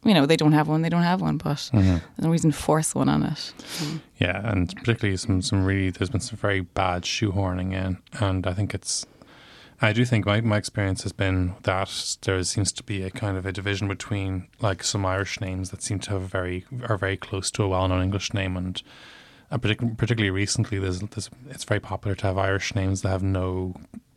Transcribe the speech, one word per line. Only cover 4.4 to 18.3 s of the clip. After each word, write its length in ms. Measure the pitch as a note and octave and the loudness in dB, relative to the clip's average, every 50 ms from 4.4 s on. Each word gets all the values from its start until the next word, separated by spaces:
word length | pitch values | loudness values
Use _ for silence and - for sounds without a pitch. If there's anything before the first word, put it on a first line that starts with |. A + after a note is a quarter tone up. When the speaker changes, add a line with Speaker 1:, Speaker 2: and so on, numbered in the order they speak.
| G#2 A2+ | -2 0
Speaker 2:
and 240 | G#2 F#2+ F2+ F2 - | 0 2 0 0 -2
particularly 420 | - - A#2+ A2+ - - G2+ F#2+ | -2 0 0 0 2 0 0 -2
some, 240 | F#2 - - G2 F#2 | 0 0 0 0 0
some 240 | F2+ - G2+ G2 F#2 | 2 2 2 2 4
really, 260 | F#2+ G2 G2 F#2+ F#2 | 2 2 2 2 0
there's 200 | F2+ - G2 F2+ | 0 -2 -2 -2
been 100 | - F#2 | -2 -2
some 160 | - - A2+ G2+ | -4 -4 -6 -4
very 220 | - G2+ G2 F#2+ | -2 0 0 0
bad 420 | F2+ - _ G2 F#2+ F#2 F2 F2+ F2 | -2 -4 _ 0 0 0 0 0 -2
shoehorning 680 | - - - A2 G2+ F2+ G2 G2 F#2 F2+ F#2 F#2 F#2+ F#2+ | -4 -2 0 0 0 2 2 0 0 0 -2 -2 -2 -2
in, 260 | F#2 F#2+ F#2+ F#2 - - _ - - | -2 -2 -2 -4 -4 -8 _ -6 -2
and 280 | G2+ G2 F#2+ F#2 F2+ F#2+ | 0 0 0 0 0 0
I 40 | F2+ | 0
think 220 | G2 G2+ F#2 - | 0 -2 -2 -2
it's, 320 | F#2+ - - - - - - - - - - - - - - - - - - - - A#2+ | -6 -6 -6 -6 -6 -6 -10 -14 -20 -20 -20 -20 -20 -20 -20 -20 -20 -20 -20 -4 2 2
I 100 | G#2+ G#2 | 4 4
do 120 | A#2 B2 | 4 4
think 200 | B2 A#2+ G#2+ F2+ | 4 4 4 4
my, 160 | G2+ G2+ A2 | 4 4 4
my 160 | A2+ A2+ G#2 | 4 4 2
experience 460 | G#2 - - - G#2+ G2+ G2 F#2+ - - | 2 2 -2 -2 0 0 0 0 0 -2
has 100 | G2 - | -6 -4
been 440 | - G2 F#2+ F#2+ F#2 F#2 F2+ F#2 - - | -2 0 2 2 2 2 0 -2 -2 -2
that 520 | G#2 F#2 F#2 G2 - - - - - - - - | 0 0 0 0 -2 -4 -6 -6 -6 -8 -4 -2
there 200 | F#2+ F#2+ F#2 F2+ | 0 0 0 0
seems 260 | - - A2 G2 F2 - | 0 0 0 0 -2 -2
to 100 | - - | -4 -8
be 180 | - G2+ F#2+ F#2 | -8 -6 -6 -6
a 80 | F#2+ | -6
kind 260 | - - - G2+ F#2+ | -6 -4 -4 -2 -2
of 80 | F#2 F2+ | -2 -4
a 80 | G2 F#2 | -4 -6
division 360 | G2+ F#2+ G2+ G2+ F#2 G#2 G2 | -4 -2 -2 -2 0 0 -2
between, 580 | G2 - - - G#2+ G2 G2 F#2+ F#2+ F#2 F#2 - _ - | -4 -4 -6 -4 -4 -2 -2 -2 -4 -4 -6 -8 _ -4
like, 220 | - G2+ F#2+ - - | -2 -2 -2 -2 -2
some 200 | - - G2+ G2 | -2 -2 0 0
Irish 360 | F#2 F#2 G2 G2 - - - | 0 0 0 -2 -2 -4 -6
names 300 | G2 F#2 F#2 F#2 F#2 F#2 | -6 -4 -4 -4 -6 -6
that 120 | - - - | -8 -8 -6
seem 160 | - G#2+ F#2 | -4 -4 -4
to 120 | - - G2+ | -4 -4 -4
have 100 | F#2+ F#2+ | -4 -4
very, 420 | F#2+ - F#2+ F2+ F2+ F2+ F2+ - - B2 A#2+ A#2+ A2+ | -4 -4 -4 -4 -4 -4 -6 -8 -10 -10 -8 -2 -2
are 80 | A2 | 0
very 200 | F#2 G2+ F#2+ G2 - | 0 0 0 -2 -2
close 320 | - - - F#2+ F#2 - | -4 -6 -6 -4 -4 -4
to 140 | - - G#2+ | -2 0 0
a 40 | F#2+ | 2
well-known 340 | F#2+ F#2 F#2+ F#2 F#2 F#2 F#2 | 2 2 2 2 2 2 2
English 300 | F#2+ G2 G2 - - | 2 0 -2 -2 -4